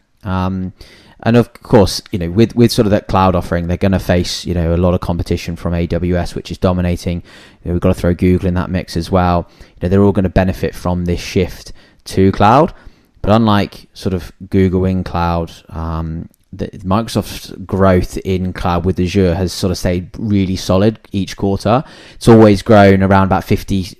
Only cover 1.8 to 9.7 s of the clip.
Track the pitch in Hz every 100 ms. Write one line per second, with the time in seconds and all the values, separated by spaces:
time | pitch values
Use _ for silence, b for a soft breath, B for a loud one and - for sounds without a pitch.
1.8 | 87 - - 104 85 92 113 - 117 -
2.8 | 107 101 - 95 95 87 - 87 85 87
3.8 | 98 95 - 90 87 - - 87 82 85
4.8 | 90 90 - 87 - 87 - 85 85 87
5.8 | 85 85 87 87 85 - - 85 95 90
6.8 | 87 87 90 87 B B B B - 87
7.8 | - - 87 87 92 90 95 90 - 90
8.8 | - 82 85 95 90 87 - _ -